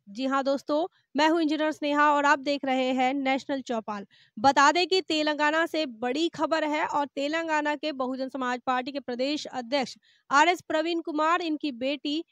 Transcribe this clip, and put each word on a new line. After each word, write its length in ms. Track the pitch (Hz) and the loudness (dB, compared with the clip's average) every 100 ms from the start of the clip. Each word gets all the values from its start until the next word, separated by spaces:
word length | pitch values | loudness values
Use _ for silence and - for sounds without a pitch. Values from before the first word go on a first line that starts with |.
| - | -16
जी 180 | 202 262 | -6 -2
हाँ 180 | 277 | 0
दोस्तों, 420 | 269 277 - 294 359 _ _ 269 | 0 -2 -2 -2 -2 _ _ 2
मैं 120 | 311 | 2
हूं 120 | 339 | 4
इंजीनियर 320 | 311 302 311 | 2 0 -2
स्नेहा 400 | - 294 294 294 | -2 0 2 4
और 120 | 294 | 4
आप 140 | 285 294 | 4 2
देख 260 | 269 285 | 0 -2
रहे 280 | 269 262 254 | 0 0 0
हैं 220 | 254 254 | 2 0
नेशनल 460 | 285 269 269 - 277 | 0 0 -2 -2 -8
चौपाल। 460 | 254 226 220 208 202 _ _ - | -4 -6 -6 -10 -12 _ _ 2
बता 340 | 262 277 277 | 4 6 6
दें 140 | 311 359 | 6 2
कि 140 | 381 | 0
तेलंगाना 680 | - 311 302 294 302 320 330 | 0 0 0 2 2 2 0
से 200 | 320 302 | -2 -4
बड़ी 420 | 220 247 269 339 | -4 -4 -2 -2
खबर 360 | - 311 320 | -2 -2 0
है 220 | 302 302 339 | 0 -2 -2
और 200 | 294 285 | -2 -2
तेलंगाना 680 | - 285 320 330 302 294 294 | -4 -2 -2 -2 -2 0 -2
के 160 | 302 | -4
बहुजन 360 | 269 262 262 262 | -4 -4 -4 -6
समाज 320 | 269 247 254 - | -4 -4 -4 -2
पार्टी 260 | 254 254 | -2 -4
के 80 | 277 | -8
प्रदेश 460 | 254 240 269 294 - | -8 -4 -4 -4 -6
अध्यक्ष 500 | 254 233 285 247 - _ _ - | -10 -4 -4 -4 -8 _ _ 0
आरएस 300 | 277 320 359 | 4 4 2
प्रवीण 400 | - 320 320 339 | -2 -2 0 -2
कुमार, 420 | 330 302 311 349 | -4 0 2 0
इनकी 300 | 339 302 302 | -2 -4 -6
बेटी 520 | 233 262 294 294 302 330 | -4 -4 -4 -4 -6 -8